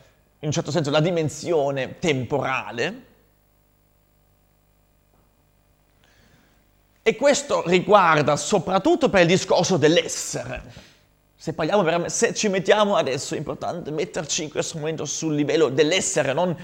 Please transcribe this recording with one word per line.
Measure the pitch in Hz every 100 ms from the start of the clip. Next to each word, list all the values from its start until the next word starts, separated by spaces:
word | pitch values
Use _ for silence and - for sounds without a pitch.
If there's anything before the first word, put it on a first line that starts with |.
| _ _ _ _
in | 156
un |
certo | 165 170
senso, | 165 147
la | 151
dimensione | 160 175 156 - 143 165 139 139 123 -
temporale, | 175 135 117 143 131 131 104 117 143 247 - _ _ _ _ _ _ _ _ _ _ _ _ _ _ _ _ _ _ _ _ 50 _ _ _ _ _ _ _ _ _ _ _ _ _ _ _ _ _ _
e | - -
questo | 285 247 - 180 165
riguarda | 180 175 208 175 151 143 143
soprattutto | - 202 160 190 285 349 233
per | 202
il | 170
discorso | 185 - 170 180 180
dell'essere. | 147 170 - - - 135 120 123 - - - _ _ _ _ _
Se | -
parliamo | 147 156 208
veramente, | 165 170 170
se | - -
ci | - 214
mettiamo | 190 196 208 202 185
adesso, | 147 131 -
è | 139
importante | 147 156 110 165 139
metterci | 156 180 - 156 -
in | 151
questo | - - 165
momento | 151 156 147
sul | - 160 147
livello | 143 151 147
dell'essere, | 131 151 180 - - 135
non | 135 180 160